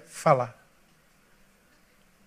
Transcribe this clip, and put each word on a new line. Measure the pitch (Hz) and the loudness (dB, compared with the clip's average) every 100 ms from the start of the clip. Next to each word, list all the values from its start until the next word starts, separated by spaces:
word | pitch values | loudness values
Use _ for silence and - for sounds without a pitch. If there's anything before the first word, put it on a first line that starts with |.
| - | -4
falar. | - 165 135 117 - - - - - - - - - - - - - - - - - | -2 2 2 0 -10 -20 -20 -20 -20 -20 -20 -20 -20 -20 -20 -20 -20 -20 -20 -20 -20